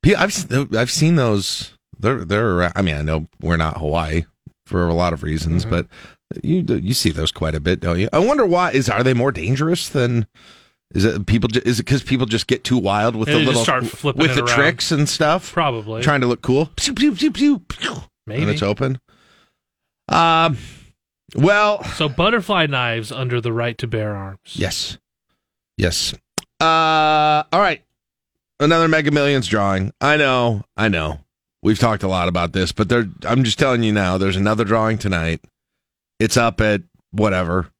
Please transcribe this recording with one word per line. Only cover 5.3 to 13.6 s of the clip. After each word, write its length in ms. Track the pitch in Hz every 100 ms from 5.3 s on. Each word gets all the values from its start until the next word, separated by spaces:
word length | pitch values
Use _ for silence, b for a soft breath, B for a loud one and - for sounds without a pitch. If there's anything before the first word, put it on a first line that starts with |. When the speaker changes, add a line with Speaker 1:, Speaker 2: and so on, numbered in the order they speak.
| 78 80 87
Speaker 2:
Mm-hmm. 60 | -
Speaker 1:
but 160 | 85 87 B B B _ -
you, 220 | - 180 -
you 260 | 107 90
see 160 | 127 -
those 200 | 78 78
quite 240 | - 80
a 60 | 76
bit, 180 | 76 90
don't 200 | 87 85
you? 80 | 104
I 60 | 151
wonder 260 | 214 294
why 280 | 208 175 180
is, 160 | 135 123
are 140 | 107
they 100 | 127
more 160 | 120 135
dangerous 580 | 90 90 131 156 175 -
than, 380 | 147 120 120 107 b b b b b _
is 120 | -
it 220 | 107 98 95
people 220 | 110 113
ju-, 140 | 117
is 140 | 120 117
it 60 | -
'cause 160 | 139
people 240 | - 131 120
just 220 | 110 -
get 160 | 123
too 140 | - 123
wild 360 | 98 104 110
with 140 | 110 110
Speaker 2:
And 80 | 151
Speaker 1:
the 20 |
Speaker 2:
they 40 |
just 140 | 139
Speaker 1:
little, 60 | 120